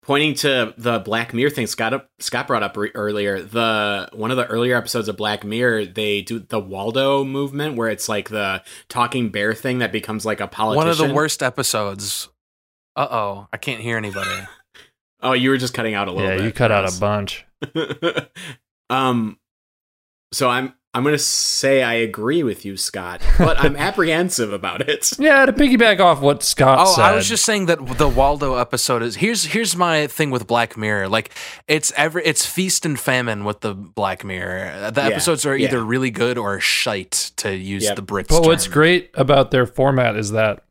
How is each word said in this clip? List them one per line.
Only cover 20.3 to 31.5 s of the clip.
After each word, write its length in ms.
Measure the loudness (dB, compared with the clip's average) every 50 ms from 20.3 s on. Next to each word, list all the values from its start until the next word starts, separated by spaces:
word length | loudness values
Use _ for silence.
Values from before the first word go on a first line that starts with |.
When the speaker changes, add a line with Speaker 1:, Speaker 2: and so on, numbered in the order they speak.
Speaker 1:
so 180 | -4 -2 0 0
I'm, 240 | 0 0 -2 -4 -10 _ _ _ -4
I'm 100 | 0 2
gonna 140 | 2 2
say 640 | 2 0 -2 -2 -2 -2 -2 -2 0 2 2 4 4 2
I 100 | 2 0
agree 480 | 0 0 -2 -4 -4 -2 0 0 0 0
with 200 | 0 -4 -4 -8
you, 140 | -10 -8
Scott, 440 | -6 -8 -6 -6 -8 -10 -8 -8 2 6 6 8 8
but 200 | 8 6 6 6
I'm 160 | 4 4 2
Speaker 3:
<laughs> 20 |
Speaker 1:
apprehensive 760 | 0 -2 -2 0 0 2 2 2 2 0 0 0 -2 -2 -2 -4
about 340 | -4 -4 -4 -4 -4 -2
it. 240 | -2 -2 -2 -2 -4 -2 2
Speaker 3:
Yeah, 260 | 4 6 6 8 6
to 60 | 4 4
piggyback 460 | 4 4 6 6 6 6 6 6 6
off 220 | 6 6 6 6
what 220 | 4 2 2 2 0
Scott 340 | -2 2 4 6 6 8 8
Speaker 2:
Oh, 120 | 8 6 6
Speaker 3:
said. 60 | 6 6
Speaker 2:
I 120 | 6 6
was 120 | 4 2
just 160 | 0 0 0 2
saying 220 | 2 2 2 2
that 300 | 2 0 0 0 -8 0
the 100 | 2 4
Waldo 480 | 4 6 4 4 4 2 0 -2 -2 0
episode 460 | 0 0 -2 -2 -4 0 0 0 0
is, 140 | 0 -4 -2
here's, 300 | -2 -2 0 0 -2 -2
here's 300 | -2 -2 -2 -2 -2 0
my 300 | 0 0 2 2 0 0
thing 220 | -2 -2 -2 -2 -2
with 160 | -2 -4 -2
Black 320 | 0 0 0 0 0 -2
Mirror. 320 | -4 -2 -2 0 0 0 0
Like, 220 | 0 0 0 -2 -14 -16 -16 -16